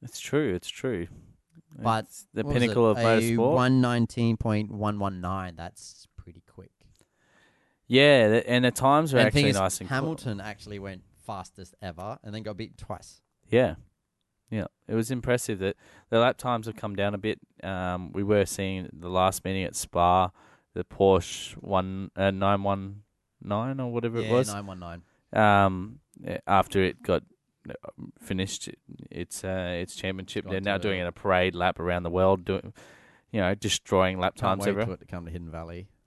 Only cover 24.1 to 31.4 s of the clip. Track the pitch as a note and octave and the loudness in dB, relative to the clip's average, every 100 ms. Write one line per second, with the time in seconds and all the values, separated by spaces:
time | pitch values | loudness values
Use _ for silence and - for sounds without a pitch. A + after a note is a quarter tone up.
24.1 | A#2 A2 A#2+ B2 G2+ G2+ F#2 F2 E2+ - | -4 0 0 0 -4 -10 -12 -14 -14 -18
25.1 | _ _ G#2+ G#2+ G2+ G2 F#2 G2+ C3 _ | _ _ 4 6 6 6 2 -6 -12 _
26.1 | - - - - F#2+ - G2 F#2 - - | -16 -10 -8 0 2 2 2 0 -2 -2
27.1 | F2 - _ _ _ - - - - - | -2 -2 _ _ _ -18 -16 -16 -16 -18
28.1 | - - F#2+ F#2+ - - - - - - | -14 -8 -4 -4 -6 -12 -16 -20 -20 -16
29.1 | - F2 - F#2+ F#2 F2+ F2 F2+ - F#2+ | -12 -12 -10 -8 -6 -6 -6 -8 -8 -8
30.1 | F#2+ F#2+ A2 F#2+ F#2+ G2 G2 G2+ F#2+ F2 | -6 -8 -10 -6 -4 -2 -2 -2 -2 -4
31.1 | - G2+ F#2 | -4 2 4